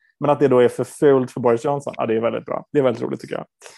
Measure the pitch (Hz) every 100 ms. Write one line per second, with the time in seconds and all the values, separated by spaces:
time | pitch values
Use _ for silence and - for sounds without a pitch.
0 | _ - 147 143 143 127 120 - 123 -
1 | 151 135 123 - 120 117 147 143 - -
2 | 117 113 117 113 - - - 147 131 120
3 | - - 71 - - _ -